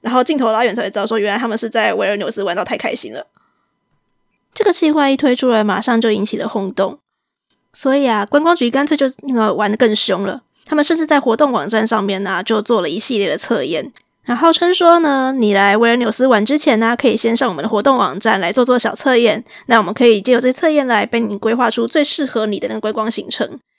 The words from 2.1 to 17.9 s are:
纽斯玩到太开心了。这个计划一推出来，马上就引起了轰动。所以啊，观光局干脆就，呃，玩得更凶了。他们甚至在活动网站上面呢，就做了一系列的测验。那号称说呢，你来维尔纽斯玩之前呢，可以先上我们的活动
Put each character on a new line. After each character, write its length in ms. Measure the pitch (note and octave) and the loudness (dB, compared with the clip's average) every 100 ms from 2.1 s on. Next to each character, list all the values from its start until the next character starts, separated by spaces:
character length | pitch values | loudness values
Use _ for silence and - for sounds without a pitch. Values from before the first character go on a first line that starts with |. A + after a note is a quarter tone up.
| G#3 | -2
纽 140 | F3+ | -4
斯 140 | - | -4
玩 100 | G3 | -4
到 80 | F3 | -4
太 140 | - - | -4 -4
开 180 | - | -4
心 160 | - G#2+ | -4 -6
了。 160 | A2 - _ _ _ _ _ _ _ _ _ _ _ _ | -12 -16 _ _ _ _ _ _ _ _ _ _ _ _
这 100 | - | -2
个 80 | G#4+ | 0
计 220 | F4 D#4 | 2 0
划 160 | D4+ C#4 | 2 0
一 80 | C4+ | 2
推 180 | C#4+ | 0
出 140 | B3+ B3+ | 2 2
来， 160 | A3+ | 2
马 160 | G#3+ F#3+ | 0 -2
上 180 | A3 A3+ | 0 0
就 120 | A3+ | 2
引 120 | G#3+ | 0
起 140 | G#3 G#3 | -2 -6
了 100 | - | -6
轰 240 | G#3+ G3 | -6 -6
动。 280 | - G3 - _ _ _ _ _ _ _ | -4 -4 -4 _ _ _ _ _ _ _
所 240 | - C4+ C#4 | -4 0 0
以 100 | C4 | 2
啊， 200 | G#3+ G3+ | 0 0
观 160 | D4 | 2
光 120 | E4 | 2
局 160 | E4+ A#3+ | 2 0
干 160 | C4+ D4 | 0 0
脆 80 | |
就， 120 | D4 C4+ - C#4+ | 0 -2 -4 -4
呃， 200 | A#3+ G#3+ | 0 0
玩 160 | F#3 G#3 | 0 -2
得 60 | G#3+ | 2
更 180 | A#3+ G#3+ | 2 2
凶 280 | - F#3 | 0 -2
了。 180 | G3 - _ _ - | -4 -8 _ _ -4
他 100 | D4+ | 0
们 80 | |
甚 100 | D4 | 2
至 120 | E4 D4+ | 0 2
在 120 | - | 0
活 160 | C4+ | 2
动 160 | A3+ D4 | 2 2
网 160 | A3+ D3 | 0 -2
站 200 | A3 A3 | -2 0
上 180 | A3 | -2
面 180 | G3 G3 | -2 -4
呢， 200 | G3 F#3 | -4 -4
就 180 | G3 A3 | -2 -2
做 220 | G#3+ A3+ | 0 0
了 80 | E3+ | 0
一 80 | A3 | -4
系 180 | - A3+ | -4 -2
列 140 | F#3+ | -2
的 80 | D3+ | -4
测 260 | - A3 | -2 -4
验。 260 | C3 D#3+ A#3+ _ _ _ - | -2 -6 -8 _ _ _ -6
那 100 | A#3+ | 0
号 160 | E4 | 2
称 200 | D#4+ F4 | 2 2
说 280 | F#4 F4 E4+ | 4 4 4
呢， 320 | D#4+ C4+ C4 | 4 0 -2
你 200 | C4+ G#3+ | 0 2
来 240 | G3 G3 G#3 | 4 4 4
维 120 | A#3 | 4
尔 80 | A#3+ | 2
纽 160 | A#3+ | 0
斯 140 | A3 C4 | 0 2
玩 180 | A3 A3 | 2 2
之 100 | D4 | 2
前 220 | D4+ A3 | 2 2
呢， 160 | A3+ A#3 | 0 2
可 120 | B3+ | 0
以 80 | G#3 | 2
先 180 | A3+ | 0
上 140 | A#3 B3+ | 0 -2
我 40 | |
们 80 | E3 | -2
的 80 | F#3+ | -2
活 140 | B3 | 0
动 140 | C#4+ | 2